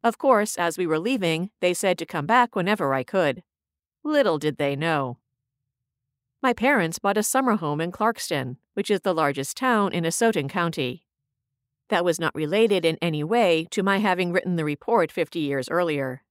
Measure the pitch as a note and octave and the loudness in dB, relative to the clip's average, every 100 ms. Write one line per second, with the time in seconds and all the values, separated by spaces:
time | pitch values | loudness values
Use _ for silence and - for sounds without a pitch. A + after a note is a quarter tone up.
0 | F4 E4 C#4 A#3 G#3+ - E3+ E3 F3+ D#3 | -2 0 4 4 2 -2 -4 -2 -2 0
1 | F#3+ C4 F3 D#3+ F#3 _ F3+ F3 G3 F3+ | 0 0 0 -2 -4 _ -2 0 0 0
2 | E3 F3 D3 A#3+ A#3+ - F3+ G#3 D3 C3+ | -2 -6 2 2 2 0 -2 0 0 -2
3 | B2+ G3 D#3 C3+ _ _ _ _ _ _ | -2 0 0 0 _ _ _ _ _ _
4 | D4+ D4+ A3+ D#3 D3+ C#3+ C#3+ C#3 E3 D3+ | -2 2 2 0 -2 -2 -2 -2 -2 -2
5 | C3+ A#2+ _ _ _ _ _ _ _ _ | -2 -8 _ _ _ _ _ _ _ _
6 | _ _ _ _ C4 A#3 B3 C#4 E3 E3+ | _ _ _ _ -2 2 2 2 0 -2
7 | G3 G3+ G#3 C4 C4 G#3 D#3+ D3 E3 F3+ | 0 0 0 0 2 0 0 -2 -4 0
8 | G#3+ A3+ - D3+ B2+ B2+ _ - G#3+ G3+ | -2 -2 -4 -4 -4 -8 _ -8 -2 0
9 | G3+ E3 D3+ C#3 C3+ - C4 A3+ G3+ - | 0 2 2 0 -6 -2 0 2 2 0
10 | E3 - A#3 G#3+ C#3 F#3+ E3+ E3 B2+ - | -2 0 0 2 -2 -2 -2 -2 -4 -6
11 | _ _ _ _ _ _ _ _ _ F3+ | _ _ _ _ _ _ _ _ _ 0
12 | F3 E3 D#3+ - D3+ F#3+ A3+ G3 D#3+ D#3+ | 2 0 -2 -2 -2 2 4 4 2 0
13 | E3+ D#3 D3+ A#3 G#3 D#3+ E3 - F#3+ G3 | -2 -2 0 2 4 2 0 -2 0 0
14 | G#3 F3+ F3+ F3 - F3 D3+ C#3+ - A#3 | 0 0 0 -2 0 -2 -2 -4 0 2
15 | E3 - D#3+ F3 D3 C#3 B2 E3+ F3 D3 | 2 0 -4 -2 -2 -2 -2 -2 0 -2
16 | C3+ C3 _ | -4 -8 _